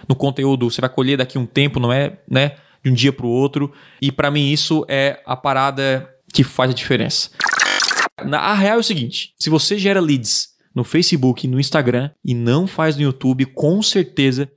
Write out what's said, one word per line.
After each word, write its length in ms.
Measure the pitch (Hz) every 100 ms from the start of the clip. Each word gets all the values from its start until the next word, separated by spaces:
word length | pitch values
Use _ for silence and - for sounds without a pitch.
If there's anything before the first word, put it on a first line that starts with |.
| -
no 60 |
conteúdo, 560 | 131 139 135 135 131 120
você 100 | 120
vai 100 | 127
colher 280 | - 131 135
daqui 180 | 127 135
um 80 | 120
tempo, 340 | 143 143 127
não 120 | 120
é, 280 | 135 143 - -
né, 220 | 127 143 - _ _
de 40 | 135
um 60 |
dia 180 | 120 135
pro 140 | 135 120
outro. 460 | 123 139 139 143 - - -
E 120 | 139
pra 180 | 135 147
mim 220 | 147 139
isso 320 | 147 - 156 -
é 300 | 139 139 - -
a 80 |
parada 720 | 127 143 135 135 135 135 131 131 _ -
que 120 | -
faz 260 | 131 - 127
a 40 |
diferença. 560 | 120 - 127 113 - - - - - - 50 - - - -
Na, 160 | 139 147
a 140 | -
real 220 | 208 196 233
é 40 |
o 20 |
seguinte: 500 | 226 170 117 - - _
se 100 | 156
você 300 | 156 - 202
gera 220 | 196 190
leads 500 | 160 135 110 - - _ _
no 100 | 127
Facebook, 640 | 117 160 - 156 131 120 131
no 100 | 127
Instagram 520 | 143 156 123 123 143 -
e 120 | -
não 320 | 120 117 143 190
faz 300 | - 160 143
no 60 |
YouTube, 440 | 143 131 131 127 131
com 340 | - 151 196
certeza 640 | 214 202 160 - 135 127 139